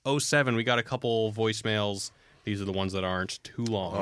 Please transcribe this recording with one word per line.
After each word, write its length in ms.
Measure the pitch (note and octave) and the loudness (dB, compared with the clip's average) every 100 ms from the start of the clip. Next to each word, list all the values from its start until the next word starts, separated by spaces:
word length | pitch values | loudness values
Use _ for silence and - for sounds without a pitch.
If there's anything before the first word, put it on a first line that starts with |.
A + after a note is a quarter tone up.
oh 140 | - C#3+ | -2 0
seven. 360 | - D3 C3 | 2 2 4
We 80 | A#2 | 2
got 140 | A#2 A#2+ | 2 2
a 40 | |
couple 500 | A2+ B2+ B2+ A2+ A2 | 0 -2 0 2 2
voicemails. 800 | G#2+ A2 G#2+ A2+ G#2+ G#2 G2 - - - - | 2 0 0 0 2 0 -2 -6 -12 -20 -12
These 180 | - G2+ | -6 -4
are 20 | G2 | -2
the 60 | |
ones 200 | F#2+ F#2+ | 0 0
that 120 | F#2+ | 0
aren't 380 | F#2 F#2 F#2+ - | -2 -2 -2 -6
too 220 | - - | -10 -6
long, 300 | A#2 G#2+ F2+ G2 | -2 -2 -2 -2